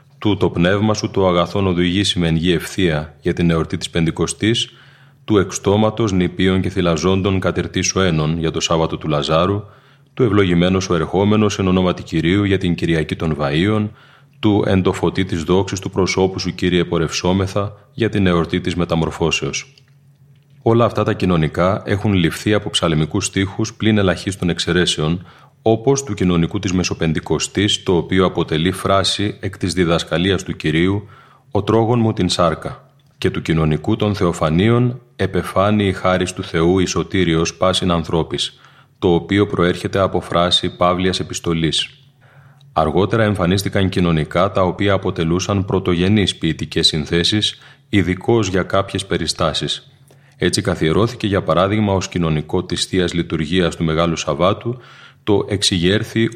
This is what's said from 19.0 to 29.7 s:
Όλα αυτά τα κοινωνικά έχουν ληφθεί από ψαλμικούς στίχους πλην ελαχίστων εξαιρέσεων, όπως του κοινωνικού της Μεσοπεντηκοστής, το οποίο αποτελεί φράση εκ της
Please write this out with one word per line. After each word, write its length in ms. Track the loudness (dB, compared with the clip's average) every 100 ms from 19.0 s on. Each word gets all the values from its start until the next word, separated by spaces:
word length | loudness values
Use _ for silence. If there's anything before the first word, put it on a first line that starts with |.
| -2 -2 -2 -2 -4 -8 -12 _ _ _ _ _ _ -20 _ -4 2
Όλα 180 | 4
αυτά 200 | 2 2
τα 80 | -2
κοινωνικά 680 | 0 0 2 0 0 0 0 -2
έχουν 260 | -2 0
ληφθεί 420 | 2 0 0 0
από 160 | 0 0
ψαλμικούς 560 | -2 0 0 0 -2 -2
στίχους 480 | -2 -2 -4 -6
πλην 240 | -2 2 4
ελαχίστων 500 | 2 0 -4 -4 -4
εξαιρέσεων, 800 | -2 0 2 2 0 -2 -2 -6 -20 -20 _
όπως 400 | 0 0 2 -2
του 120 | -2
κοινωνικού 440 | -2 2 2 0 -2
της 140 | -2
Μεσοπεντηκοστής, 1120 | -2 -2 -2 -2 -2 -2 -4 -2 -2 0 0
το 140 | 0 0
οποίο 280 | 2 2
αποτελεί 460 | 2 0 -2 0 0
φράση 680 | -2 0 2 2 -2 -4 -6
εκ 180 | -10 -6
της 140 | -4